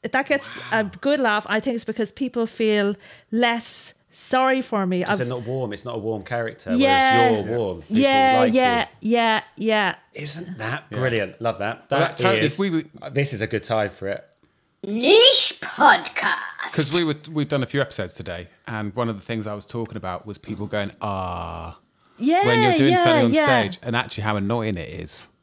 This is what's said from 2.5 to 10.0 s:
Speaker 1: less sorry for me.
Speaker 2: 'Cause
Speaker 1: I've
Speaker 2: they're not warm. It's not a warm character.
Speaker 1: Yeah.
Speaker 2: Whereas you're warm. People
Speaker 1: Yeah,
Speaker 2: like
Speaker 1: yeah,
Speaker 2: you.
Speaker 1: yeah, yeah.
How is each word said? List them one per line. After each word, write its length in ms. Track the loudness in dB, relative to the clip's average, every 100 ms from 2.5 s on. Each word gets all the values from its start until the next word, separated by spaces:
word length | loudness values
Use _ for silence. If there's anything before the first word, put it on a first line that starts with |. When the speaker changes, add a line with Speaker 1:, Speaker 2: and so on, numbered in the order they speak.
| 0 2 2 2 -2 -10 -20 _
Speaker 1:
less 600 | 0 2 0 -4 -10 -12 _ _
sorry 500 | -14 -2 2 4 2
for 240 | 0 -2 0
me. 160 | -2
Speaker 2:
'Cause 80 | 0
Speaker 1:
I've 60 | -2
Speaker 2:
they're 180 | -2 -4
not 80 | -6
warm. 260 | -4 -4
It's 120 | -6 -8
not 120 | -6
a 20 |
warm 240 | -4 -6
character. 500 | -4 -4 -4 -8 -2
Speaker 1:
Yeah. 460 | 2 4 4 4 4 4
Speaker 2:
Whereas 160 | 2 0
you're 100 | -2
warm. 240 | -2 -6
People 140 | -2 2
Speaker 1:
Yeah, 380 | 4 4 4 4
Speaker 2:
like 140 | 4
Speaker 1:
yeah, 260 | 4 2 0 -2 -6
Speaker 2:
you. 100 | 0 2
Speaker 1:
yeah, 240 | 2 0 -4 -4
yeah. 380 | 0 2 0 -4